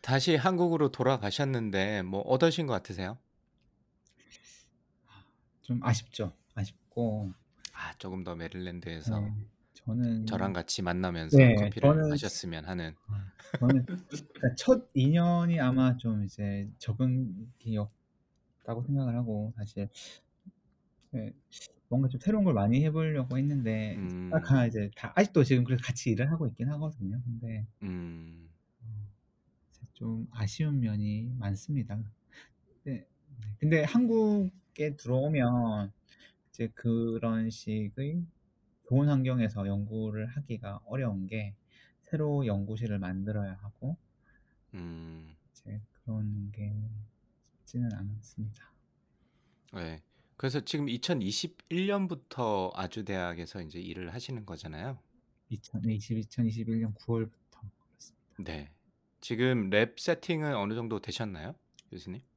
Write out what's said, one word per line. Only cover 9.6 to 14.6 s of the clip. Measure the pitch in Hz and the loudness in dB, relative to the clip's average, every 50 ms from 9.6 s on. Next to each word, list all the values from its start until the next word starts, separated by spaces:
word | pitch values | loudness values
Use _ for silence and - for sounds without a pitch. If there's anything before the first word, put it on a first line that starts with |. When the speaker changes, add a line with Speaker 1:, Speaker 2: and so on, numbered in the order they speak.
| _ _ _ | _ _ _
Speaker 2:
저는 | - _ - 113 120 123 117 113 113 110 | -12 _ -4 0 0 0 0 0 0 -2
Speaker 1:
저랑 | 110 107 90 92 98 | -2 -2 0 0 0
같이 | 92 87 85 - - - | -2 -2 -4 -4 -4 -2
만나면서 | 95 87 87 90 92 92 87 85 80 80 147 | 0 0 0 0 0 0 -2 -2 2 10 12
Speaker 2:
네, | 139 131 123 113 | 12 12 12 10
Speaker 1:
커피를 | 104 104 104 - 110 - 139 | 6 4 0 0 4 6 6
Speaker 2:
저는 | 151 160 156 151 | 6 6 4 2
Speaker 1:
마셨으면 | 147 143 - 104 - - - 90 82 80 78 | 0 0 -2 -4 -6 -6 -6 -6 -6 -6 -6
하는. | 87 92 87 82 80 78 _ _ - | -6 -6 -6 -6 -6 -10 _ _ -8
Speaker 2:
아, | 104 101 98 95 - _ - - - 135 | -8 -8 -8 -10 -16 _ -14 -8 -2 2
저는 | 123 123 135 131 127 | 6 6 6 6 4
Speaker 3:
<laughs> | |
Speaker 2:
그러니까 | - 180 180 - - - 147 - - - - - 123 123 | 0 -6 -10 -10 -10 -12 -12 -12 -14 -8 0 0 0 0
첫 | - | 2